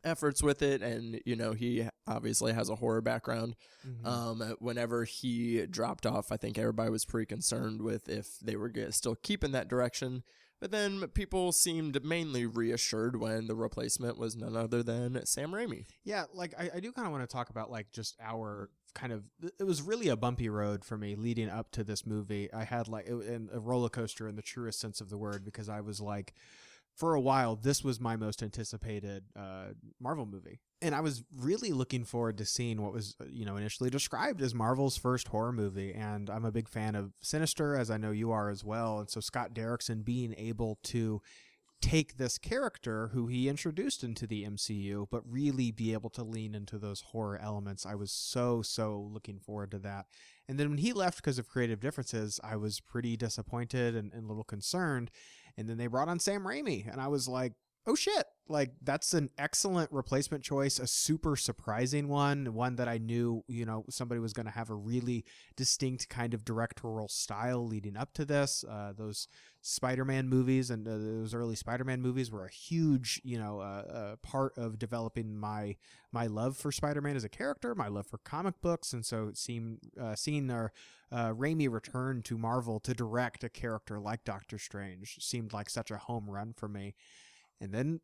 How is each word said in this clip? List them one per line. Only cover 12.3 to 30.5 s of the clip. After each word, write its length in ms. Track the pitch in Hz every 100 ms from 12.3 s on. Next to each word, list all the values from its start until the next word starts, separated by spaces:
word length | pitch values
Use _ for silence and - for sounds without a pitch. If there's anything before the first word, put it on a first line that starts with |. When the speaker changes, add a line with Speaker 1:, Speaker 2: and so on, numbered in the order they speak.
| 127 117
Speaker 1:
reassured 680 | 117 113 117 - 110 117 117
when 260 | 113 110 113
the 80 |
replacement 640 | 110 113 - 117 - 120 117
was 160 | 113
none 220 | 113 113 113
other 260 | 113 120
than 420 | 117 117 123 127
Sam 280 | 123 - 147
Raimi. 340 | 202 233 - - -
Speaker 2:
Yeah, 220 | 196 208 156
like, 180 | 185 170 -
I, 120 | 175
I 60 | 175
do 100 | 220
kinda 180 | 254 214
wanna 200 | 143 123
talk 220 | 127 120
about, 200 | 113 110
like, 220 | 117 104
just 240 | - 107 -
our 500 | 110 113 107 104 101 _ -
kind 180 | - 127
of, 100 | 107 104 -
th-, 140 | 170 -
it 40 |
was 180 | 196 151
really 260 | 160 233 185
a 80 | 113
bumpy 320 | 123 120 113
road 360 | 104 104 101
for 140 | - 107
me 160 | 104
leading 340 | 104 117 117 107
up 220 | 107 -
to 120 | 117
this 200 | 104 101
movie. 480 | 110 107 101 104 101
I 120 | 110
had, 240 | 107 120 110
like, 180 | 110 95
it, 60 |
and 380 | 120 104 117 104
a 80 | 117
roller 280 | 113 123 120
coaster 380 | 123 113 - 110
in 80 |
the 80 | 107
truest 380 | - 127 117 -
sense 200 | 110 -
of 100 | 98
the 80 | 104
word, 260 | 104 101
because 240 | 101 113 104
I 120 | 104
was 200 | 104 101
like, 340 | 104 101 95 - - - - - _
for 200 | - 165
a 60 | 151
while, 340 | 127 135 117 110
this 260 | 127 139
was 160 | 135 117
my 180 | 120 110
most 260 | 107 -
anticipated, 800 | 110 120 107 110 113 104 101 98 98
uh, 340 | 101 95 95 98 107 110 -
Marvel 280 | 127 156 110
movie. 340 | 98 -